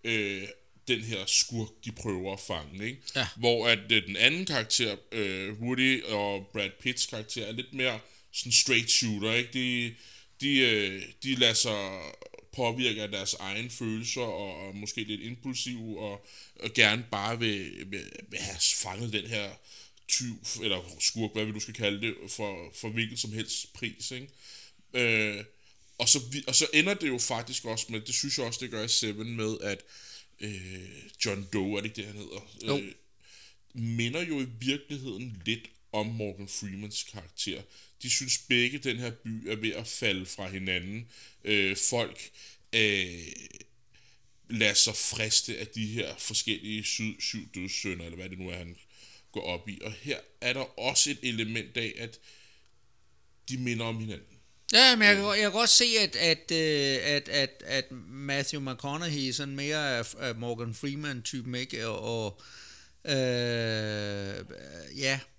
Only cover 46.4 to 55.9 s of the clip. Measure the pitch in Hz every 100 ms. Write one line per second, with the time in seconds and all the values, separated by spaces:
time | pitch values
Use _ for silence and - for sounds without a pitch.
46.4 | - 104 104 107 104 - 110 - - 110
47.4 | 82 - 92 - 104 87 85 82 92 92
48.4 | 92 87 87 85 - - - - - 107
49.4 | - 87 - 98 110 107 147 135 - _
50.4 | 123 131 131 - 120 139 147 143 127 113
51.4 | 110 113 - 120 113 - 113 - - -
52.4 | - - - _ _ _ - _ - _
53.4 | - 127 123 117 113 113 110 95 - -
54.4 | _ - - 220 262 240 208 202 202 202
55.4 | 208 190 233 - 240